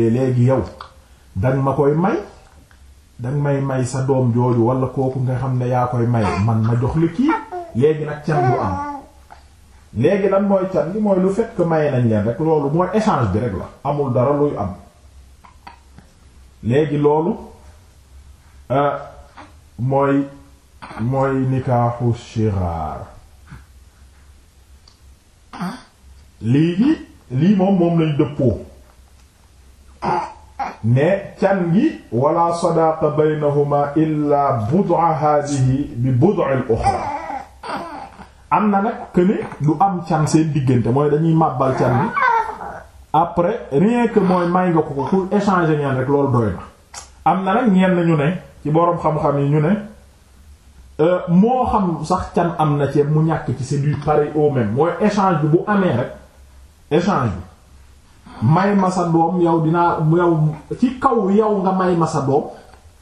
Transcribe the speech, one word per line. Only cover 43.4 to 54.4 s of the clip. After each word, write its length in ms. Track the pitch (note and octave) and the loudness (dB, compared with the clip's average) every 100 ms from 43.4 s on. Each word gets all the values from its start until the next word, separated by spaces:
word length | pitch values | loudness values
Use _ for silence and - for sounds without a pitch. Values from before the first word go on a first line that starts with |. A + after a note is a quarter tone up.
| F3 - - | -2 -2 -4
rien 360 | C#3 G3+ A#3+ A#3 | 0 2 2 2
que 120 | A3 | 2
mooy 260 | F3+ F3+ F3 | 2 2 2
may 220 | F3+ F#3 | 0 2
nga 120 | D#3+ | 0
ko 120 | D3 | 0
ko, 100 | C#3 | -4
pour 220 | C3 F#3+ F3+ | -2 0 0
échanger 440 | G3+ G#3 F#3 D#3+ D3+ | 0 2 2 2 0
ngeen 200 | C#3 B2+ | 0 -2
rek, 120 | B2+ | 0
loolu 240 | C#3+ C3+ | 0 2
doy 200 | A#2+ G#2+ | 0 0
na. 80 | E2+ - - _ - - - | -4 -10 -20 _ -20 -20 -4
Am 180 | - F#3 | 0 0
na 100 | F#3+ | 0
nag 180 | A3 B3+ | 0 2
ñenn 320 | F#3 F#3 F3 E3+ | 4 4 2 2
ñu 100 | D#3 | 2
ne, 180 | C#3+ F#3 - - | 0 -2 -8 -10
ci 80 | D3 | -2
boroom 280 | D#3+ E3+ F3 | 2 2 0
xam-xam 400 | D#3+ D3+ D3 C#3+ | -2 0 0 0
yi 100 | C#3+ | 2
ñu 120 | D3+ | 2
ne, 140 | D3+ G#3+ - - - _ _ - - - - - - - | 2 0 -4 -18 -20 _ _ -20 -20 -20 -20 -20 -20 0
euh, 200 | D#3+ F3+ F3+ | 2 2 2
moo 360 | E3+ A3+ B3+ A#3+ | 4 4 4 0
xam 380 | A3 F3+ D#3 | 0 0 -2
sax 220 | D3+ F3+ - | -2 -4 -2
can 200 | - E3+ E3 | -2 -2 0
am 180 | D3+ C#3+ | 0 2
na 160 | C#3 | 0
ci, 100 | D3 | 0
mu 200 | C#3+ D3+ | 2 2
ñàkk 320 | D#3+ D#3 - A#2 | 2 0 -4 -6
ci, 80 | |
c'est 140 | B2 C#3+ | -4 -2
du 180 | C#3+ - | -2 -2
pareil 340 | D3+ D3+ D3 | 0 0 0
au 160 | D#3 | 2